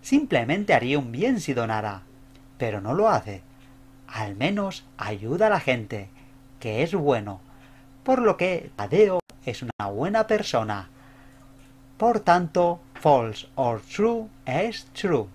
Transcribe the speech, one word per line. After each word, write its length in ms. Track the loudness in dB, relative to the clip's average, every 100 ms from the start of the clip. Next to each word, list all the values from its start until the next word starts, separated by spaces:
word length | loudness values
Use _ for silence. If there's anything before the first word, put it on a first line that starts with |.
Simplemente 720 | 2 0 2 0 2 -2 2
haría 220 | 2 2 -2
un 140 | -2
bien 300 | -2 0 0
si 140 | -2
donara, 480 | -2 -2 -2 -4 -8 -16 -20 -20 -20 -20 -6
pero 240 | -4 -4
no 140 | -4
lo 140 | 2 2
hace. 340 | 2 -2 -14 -16 -20 -20 -20 -20 -20 -16
Al 300 | -10 -8 -4
menos 480 | -2 -2 -4 -8 -18 -12
ayuda 520 | -8 -8 -6 0 2
a 20 |
la 80 | 2
gente, 500 | 0 -2 -4 -10 -12 -18 -20 -20 -20 -12
que 240 | -6 -2
es 100 | -2
bueno, 460 | 0 2 0 -2 -12 -16 -20 -20 -20 -20 -10
por 180 | 0 2
lo 140 | 4 2
que 340 | 0 -2 -8 -8
Tadeo 420 | -2 4 4 4 -4 -12
es 200 | -10 -8
una 240 | -10 -6 -6
buena 400 | -4 0 0 2
persona. 600 | 0 0 -2 -2 -6 -8 -20 -20 -20 -20 -20 -20 -20 -20 -20 -20 0
Por 220 | 2 2
tanto, 600 | 4 4 4 2 2 0 -8
false 540 | 0 4 4 4 -6 -10 -2
or 240 | 0 -2
true 480 | -6 0 0 0 -6 -12 -4
es 380 | -2 -2 -4 -14
true. 340 | -4 0 0 -2